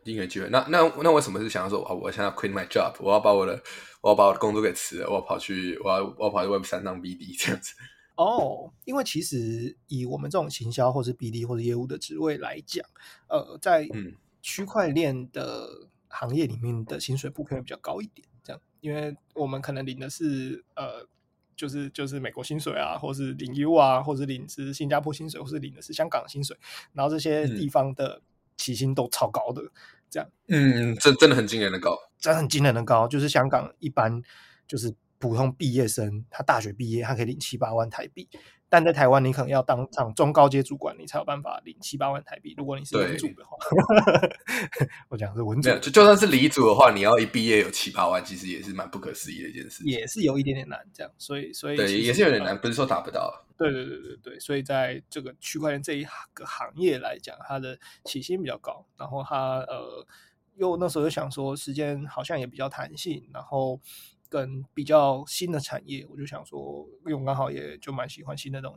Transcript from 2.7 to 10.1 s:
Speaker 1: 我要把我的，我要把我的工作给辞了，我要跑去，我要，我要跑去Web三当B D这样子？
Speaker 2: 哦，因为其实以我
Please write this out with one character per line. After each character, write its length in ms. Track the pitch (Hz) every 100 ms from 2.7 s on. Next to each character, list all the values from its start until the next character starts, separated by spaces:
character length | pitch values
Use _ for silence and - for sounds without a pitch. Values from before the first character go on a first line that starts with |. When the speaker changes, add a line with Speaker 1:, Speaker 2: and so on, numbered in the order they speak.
| 104 85 -
Speaker 1:
我 100 | 95
要 80 | 104
把 140 | 107
我 120 | 101 95
的， 160 | 95 - - - -
我 100 | 104
要 60 | 104
把 100 | 101
我 60 |
的 60 | 95
工 140 | 107
作 80 | 107
给 100 | 101
辞 280 | 90 - 87
了， 80 | 92
我 60 | 98
要 60 |
跑 160 | - 92
去， 400 | - 95 90 82
我 60 | 98
要， 160 | 95 98 -
我 60 |
要 60 | 107
跑 160 | 95 95
去 40 |
Web 140 | 98
三 180 | 92 95
当 180 | 98 92
B 120 | 90
D 200 | 92 92
这 180 | - -
样 80 | -
子？ 140 | - - - _ _ -
Speaker 2:
哦， 560 | 190 240 139 104 - _ -
因 100 | 277
为 80 |
其 180 | - 156
实 540 | - 131 113 113 120 - -
以 180 | 131
我 120 | 123